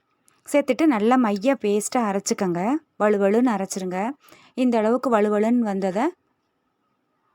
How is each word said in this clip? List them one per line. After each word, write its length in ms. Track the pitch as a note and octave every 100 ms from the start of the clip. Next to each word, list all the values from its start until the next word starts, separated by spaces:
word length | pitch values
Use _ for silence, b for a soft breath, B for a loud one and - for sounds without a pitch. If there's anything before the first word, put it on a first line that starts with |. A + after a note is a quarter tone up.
| _ _ _ _ -
சேர்த்துட்டு 320 | C#4+ C#4 A#3+ D#4+
நல்லா 220 | A3 A3 B3+
மைய 300 | A3+ G3+ A#3+ C4+
பேஸ்ட்டா 360 | G#3 G#3 - B3+ G#3+
அரைச்சுக்கங்க. 520 | G3 - A3+ F3+ E3+ G#3 D4+ - -
வழுவழுன்னு 500 | G#3+ G3+ G3 A3 B3+
அரைச்சிருங்க. 460 | G3 F#3+ G3 F#3 F#3 A3+ D4 b b b b
இந்த 120 | B3+ A#3
அளவுக்கு 280 | G#3+ B3 B3+ A3
வழுவழுன்னு 540 | G#3 G#3 A3 B3 A3
வந்ததை 340 | F#3+ F#3+ F#3+ D#4 - _ _ _ _ _ _ _ _ _ _ _